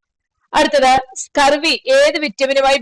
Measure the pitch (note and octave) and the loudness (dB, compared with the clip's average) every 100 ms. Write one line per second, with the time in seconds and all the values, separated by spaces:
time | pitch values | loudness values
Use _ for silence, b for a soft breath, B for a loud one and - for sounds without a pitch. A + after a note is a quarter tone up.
0 | _ _ _ _ _ - D4+ D4 C4 C4 | _ _ _ _ _ -4 0 2 2 2
1 | B3+ - - C#4+ C#4+ D4 D#4+ C4+ - C4+ | -2 -12 -8 -4 0 0 -2 -4 0 2
2 | D4 D#4 D4 G3 C4+ C#4 C4+ C#4 | 2 0 -6 -4 -4 0 0 0